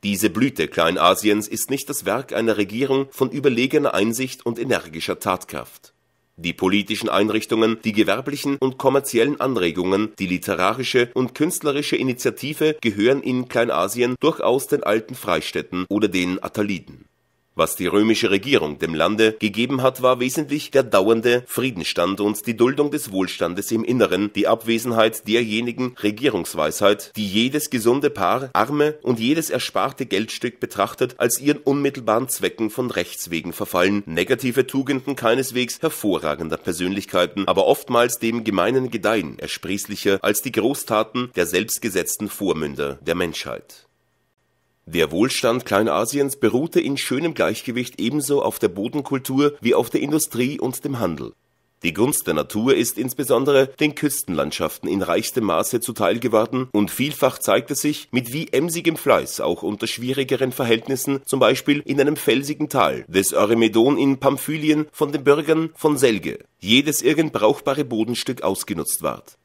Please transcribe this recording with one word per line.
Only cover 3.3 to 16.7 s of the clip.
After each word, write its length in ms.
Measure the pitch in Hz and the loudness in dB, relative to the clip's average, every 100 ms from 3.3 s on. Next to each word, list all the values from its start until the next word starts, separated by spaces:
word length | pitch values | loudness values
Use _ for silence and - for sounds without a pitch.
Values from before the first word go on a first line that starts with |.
überlegener 640 | - 135 123 131 151 143 90 | 2 0 2 2 2 2 0
Einsicht 500 | 107 117 131 - - | 0 -2 -6 -6 -6
und 140 | 117 | -4
energischer 580 | 127 98 80 80 - 90 | -2 -2 -2 -10 -6 -4
Tatkraft. 800 | 104 92 - 76 60 - - _ _ _ _ - | -2 -4 -4 -12 -12 -18 -20 _ _ _ _ -8
Die 160 | 85 | -6
politischen 560 | 80 92 101 95 107 113 | 0 2 2 0 -4 0
Einrichtungen, 720 | 95 107 107 - 113 110 110 | 2 2 0 0 2 2 2
die 100 | 110 | -2
gewerblichen 640 | 104 98 104 135 143 139 139 | 2 2 2 -2 -6 -4 -2
und 200 | 131 131 | -2 2
kommerziellen 600 | 139 139 135 117 123 147 | 2 2 0 0 0 0
Anregungen, 680 | 135 120 87 82 90 98 110 - | -2 0 0 0 0 0 0 -4
die 80 | 95 | -4
literarische 840 | 90 - 87 92 120 123 127 123 127 | -2 -2 0 0 0 0 0 0 0
und 180 | 127 | -2
künstlerische 640 | - 156 175 151 143 147 - | 0 -2 -2 -2 -2 -2 -2
Initiative 800 | 131 123 127 107 143 151 156 151 | -2 -2 -4 -4 -10 -2 0 0
gehören 440 | 120 101 110 139 | -2 2 2 2
in 240 | - 127 127 | 0 -4 -2
Kleinasien 720 | 120 117 71 95 113 120 127 | 0 0 0 -2 0 0 2
durchaus 480 | 156 - - 127 131 | 0 2 2 0 0
den 160 | 143 | -2
alten 320 | - 107 113 127 | 0 -2 -2 -10
Freistädten 720 | - 85 - 87 76 90 92 | -2 -2 0 -6 -6 -6 -2
oder 200 | 101 104 | 0 2
den 340 | 90 90 92 | 2 0 -2
Attaliden. 640 | - - 104 | -6 -4 -4